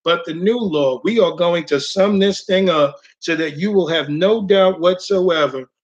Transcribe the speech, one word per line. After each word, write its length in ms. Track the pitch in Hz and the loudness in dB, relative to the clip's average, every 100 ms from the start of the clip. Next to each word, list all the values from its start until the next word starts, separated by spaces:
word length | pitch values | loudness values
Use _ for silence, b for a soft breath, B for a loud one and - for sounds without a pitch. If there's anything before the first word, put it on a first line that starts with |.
but 200 | 165 170 | -2 -2
the 100 | 170 | -2
new 220 | 160 190 240 | -4 -2 -2
law. 440 | 208 151 135 127 | -2 0 0 0
We 160 | 160 226 | -2 2
are 160 | 180 | 0
going 300 | 160 175 170 | 2 0 0
to 160 | 160 143 | -2 -4
sum 400 | - 196 196 202 | -2 0 0 2
this 240 | 196 190 | 0 -2
thing 240 | - 190 190 | -2 0 2
up 300 | 160 143 - B B | 2 0 -2 B B
so 160 | - | -6
that 220 | 160 160 143 | -4 -4 -4
you 160 | 196 | 0
will 160 | 202 160 | 0 0
have 200 | 165 143 | -2 -2
no 380 | 151 185 226 190 | -2 0 0 2
doubt 320 | 196 185 175 | 4 4 2
whatsoever 920 | 175 185 - 196 185 165 143 131 127 _ | 0 0 -2 0 2 2 0 -2 -12 _